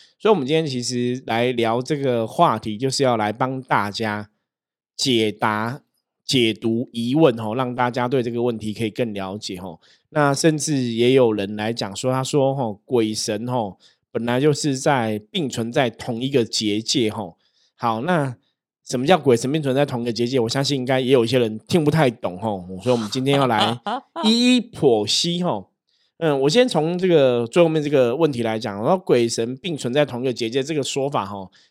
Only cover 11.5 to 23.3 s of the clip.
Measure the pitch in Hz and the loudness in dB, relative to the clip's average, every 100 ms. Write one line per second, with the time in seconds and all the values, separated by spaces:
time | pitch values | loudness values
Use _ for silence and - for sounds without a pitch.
11.5 | 107 107 120 110 95 131 131 131 147 135 | -4 -4 -4 -6 -6 -4 -2 -2 0 0
12.5 | 135 117 98 - 127 110 107 - 104 123 | 0 -4 -6 -2 0 0 -2 -4 -4 -4
13.5 | 127 104 92 _ _ _ 123 117 123 147 | -4 -4 -10 _ _ _ -6 -2 2 2
14.5 | 143 156 131 151 135 113 107 - - 139 | 2 -2 -2 0 0 0 -4 -6 -6 -4
15.5 | 123 117 120 127 - - 113 131 135 110 | -4 -4 0 -2 -2 -8 -6 0 0 0
16.5 | - 107 104 110 - 110 104 92 - _ | 0 -2 -2 -2 0 0 -2 -10 -14 _
17.5 | _ _ _ 120 110 147 175 139 120 _ | _ _ _ -2 -2 0 0 -2 -6 _
18.5 | _ _ _ - 123 139 180 139 117 127 | _ _ _ -8 -2 2 4 4 2 2
19.5 | 156 139 131 143 131 120 113 120 131 113 | -2 0 0 0 -2 -4 -2 0 0 0
20.5 | 139 139 143 127 131 123 131 113 127 117 | 0 -2 -2 0 0 4 4 4 2 0
21.5 | 110 - 185 151 160 139 110 101 90 110 | -2 -2 0 2 4 2 2 -6 -6 -6
22.5 | 98 90 92 107 123 107 127 131 | -6 -8 -6 0 0 -2 -4 0